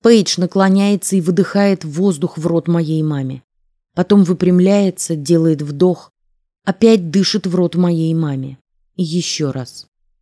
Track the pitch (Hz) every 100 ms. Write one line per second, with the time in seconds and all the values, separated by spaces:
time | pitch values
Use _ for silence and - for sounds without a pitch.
0 | 226 233 180 - 175 196 190 190 202 202
1 | - 190 165 175 180 202 202 190 156 147
2 | 202 147 165 - 165 165 165 170 156 156
3 | 156 143 131 131 _ _ _ _ _ -
4 | 175 202 180 180 185 180 185 202 196 185
5 | - 156 139 170 165 147 147 143 180 170
6 | - _ _ _ _ _ - - 226 226
7 | 170 180 185 208 185 180 175 170 175 165
8 | 160 165 156 135 135 131 _ _ _ -
9 | 170 175 165 - 147 131 123 - - _
10 | _ _